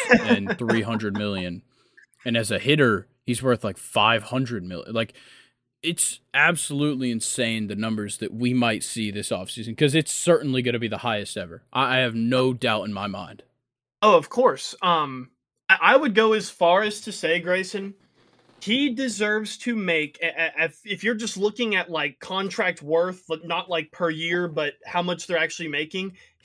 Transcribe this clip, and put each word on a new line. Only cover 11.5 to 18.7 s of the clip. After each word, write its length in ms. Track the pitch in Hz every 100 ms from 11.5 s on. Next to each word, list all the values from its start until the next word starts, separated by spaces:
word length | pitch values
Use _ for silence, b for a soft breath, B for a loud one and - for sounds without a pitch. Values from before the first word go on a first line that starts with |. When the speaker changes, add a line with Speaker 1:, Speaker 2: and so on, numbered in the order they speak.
| 85 _
Speaker 1:
I, 260 | 127 131 131
I 20 |
have 160 | 123 113
no 380 | 117 131 131
doubt 320 | 120 123 107 101
in 80 |
my 140 | 98 101
mind. 360 | 98 85 101 _ _ _ _ _ _
Speaker 2:
Oh, 160 | 214 170
of 120 | 143
course. 460 | 233 247 135 - -
Um, 500 | 185 165 143 131 127 _ _ _ -
I, 80 | 196
I 140 | 170 269
would 200 | 285 202
go 180 | 220
as 160 | 214 185
far 340 | - 170 185
as 180 | 214 208
to 100 | 220
say, 280 | 185 160 175
Grayson, 540 | 170 185 185 202 196 - _ _ _ _ _ -
he 320 | -